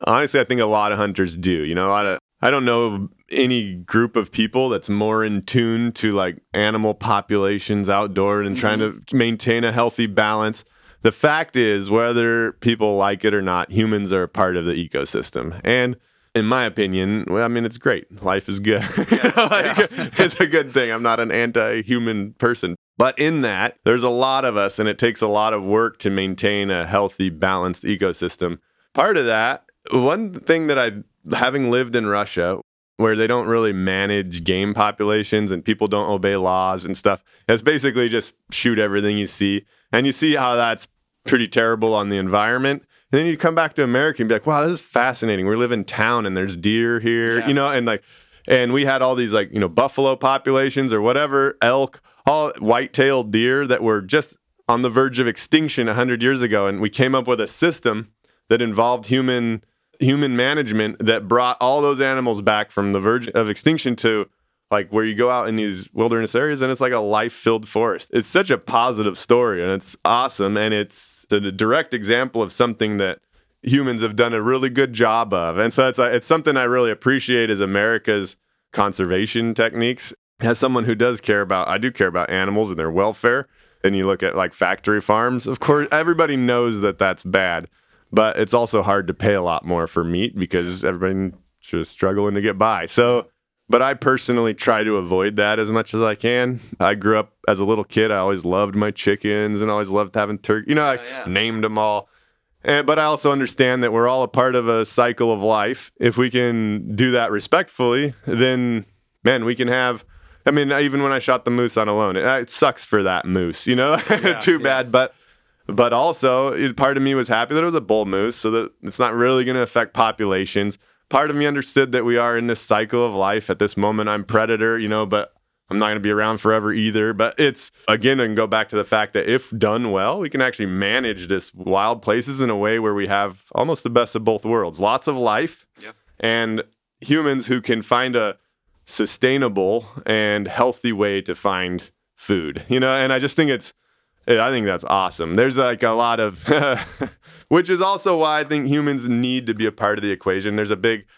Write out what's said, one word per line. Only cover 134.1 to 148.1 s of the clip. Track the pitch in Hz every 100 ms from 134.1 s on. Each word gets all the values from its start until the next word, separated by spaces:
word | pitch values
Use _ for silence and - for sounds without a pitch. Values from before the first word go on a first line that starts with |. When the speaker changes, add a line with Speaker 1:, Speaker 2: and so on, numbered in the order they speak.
| 113
Speaker 1:
of |
both | 110 107 110
worlds. | 117 90 76
Lots | 101 131 -
of | 135
life | 117 107 165 - _ _
Speaker 2:
Yeah. | 107 - _ -
Speaker 1:
and | 117 117 113 110 - _ _ _
humans | - 151 147 135 117
who | 127
can | 110 113
find | 104 123 127 120
a | 107 - _ _ _ _ - -
sustainable | 104 - 127 135 127 98 95 113 117 - -
and | 110 107 104 95
healthy | - 123 117 120
way | 104 104 98
to | 95 87
find | 101 92 92 90 - _ _ _
food, | - 98 78 71 -
you | 127
know? | 131 131
And | 131
I | 131
just | 131 -
think | 151
it's, | 127 - - _ _ _ _ -
I | 117 120
think | 131 104
that's | 90 -
awesome. | 95 92 82 82 95
There's, | 131 127
like, | 127 117
a | 117
lot | 113 120 113
of, | 107 90 -
<laughs> | 147 143 123 - - 135 - _ - -
which | 160 175
is | 180
also | 190 196 196